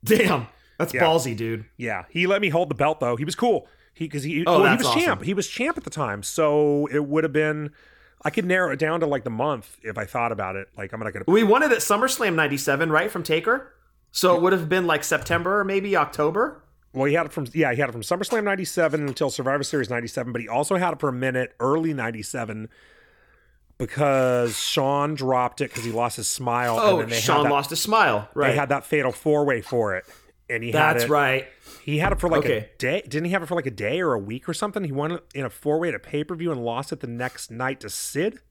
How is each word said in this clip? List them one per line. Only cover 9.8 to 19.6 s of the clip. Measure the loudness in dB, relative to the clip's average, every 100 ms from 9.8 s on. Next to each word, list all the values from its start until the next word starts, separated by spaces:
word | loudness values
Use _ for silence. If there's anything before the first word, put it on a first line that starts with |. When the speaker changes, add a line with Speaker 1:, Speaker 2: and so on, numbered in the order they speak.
Speaker 2:
if | -10 -8
I | -6
thought | -2 -2
about | -2 -4 -6
it. | -10 -12
Like, | -12
I'm | -8
not | -8
gonna | -6 4
Speaker 1:
We | 4
won | 6 4
it | 4
at | 2
SummerSlam | 2 2 2 0 0
ninety-seven, | 2 2 0 0 0 2
right? | 2 0
From | -4
Taker? | -2 -2 2 -2 -2 _ _ _ _
So | 0 4 4
it |
would | 4
have | 2 2
been, | 0 2
like, | 0
September | 0 -2 0 -2 0 0
or |
maybe | 0 -2 0 0
October? | 0 0 0 2 -2 -2 _ _ _
Speaker 2:
Well, | -2 0
he |
had | 2 -2
it |
from, | -6 -6
yeah, | 0 0 2
he |
had | -2
it |
from | -4
SummerSlam | -4 -4 0 -2
ninety-seven | 0 -2 -4 0 2 2 -2
until | -2 -2
Survivor | -2 -2 -2